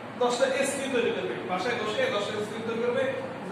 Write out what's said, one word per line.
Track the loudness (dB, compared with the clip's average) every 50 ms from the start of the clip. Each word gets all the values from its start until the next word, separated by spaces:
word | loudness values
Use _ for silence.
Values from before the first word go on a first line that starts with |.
| -10 -8 -2 0
দশটা | 2 2 4 4 4
এসকিউ | 4 4 2 2 0 0 -2 -2 0
তৈরি | 2 2 2 2
করবে, | 2 0 -2 -2 -2 -4 -2 -2
বাসায় | -2 0 0 0 0
বসে | 0 -2 0 0 2
দশটা | 2 2 2 0 0 -2 -2 -2
এসকিউ | -4 -4 -4 -4 -4
তৈরি | -2 -2 0 0
করবে। | 2 2 2 2 0 0 -2 -4 -6 -6 -8 -8 -4